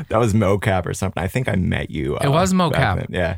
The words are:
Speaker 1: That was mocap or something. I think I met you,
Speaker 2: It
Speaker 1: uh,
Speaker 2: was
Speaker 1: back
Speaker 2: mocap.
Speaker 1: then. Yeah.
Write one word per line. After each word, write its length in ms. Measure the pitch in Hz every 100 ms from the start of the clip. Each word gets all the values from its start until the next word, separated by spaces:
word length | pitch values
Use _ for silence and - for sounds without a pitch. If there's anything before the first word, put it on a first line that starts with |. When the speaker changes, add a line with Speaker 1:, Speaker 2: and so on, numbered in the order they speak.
| 165
Speaker 1:
That 100 | 110
was 140 | 120
mocap 520 | 104 95 101 107 92 87
or 80 |
something. 280 | 92 95 -
I 60 | 87
think 200 | 127 127
I 60 | 98
met 340 | 87 87 -
you, 260 | - 67 -
Speaker 2:
It 100 | 143
Speaker 1:
uh, 40 |
Speaker 2:
was 220 | 151 190
Speaker 1:
back 200 | 185 170
Speaker 2:
mocap. 240 | - 123 90
Speaker 1:
then. 100 | -
Yeah. 260 | 90 90